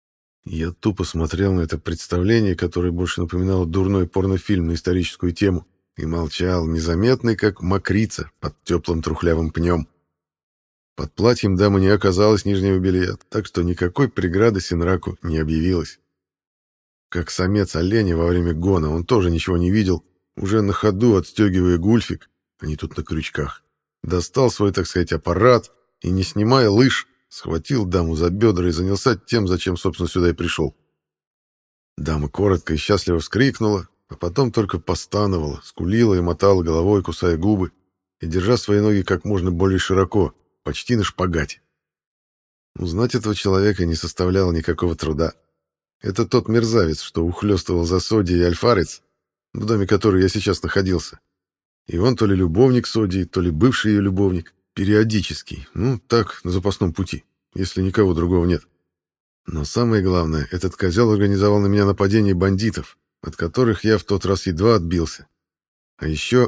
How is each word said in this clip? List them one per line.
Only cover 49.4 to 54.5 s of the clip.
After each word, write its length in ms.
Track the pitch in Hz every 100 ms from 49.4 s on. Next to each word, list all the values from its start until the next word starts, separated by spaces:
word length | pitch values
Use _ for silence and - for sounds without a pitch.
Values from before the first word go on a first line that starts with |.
| _
в 120 | -
доме 220 | 107 110 95
которой 360 | 98 110 92
я 60 | 92
сейчас 340 | 107 101 90
находился. 580 | - - 92 87 - - _ _ _ _ _ _ -
И 120 | 85
он 180 | 117 120
то 100 | 107
ли 80 |
любовник 520 | 95 90 82 131 123 -
Соди, 380 | 113 104 92
то 160 | 85 95
ли 100 | 87
бывший 420 | 78 110 - 107
ее 80 | 104
любовник, 540 | 98 92 101 90 -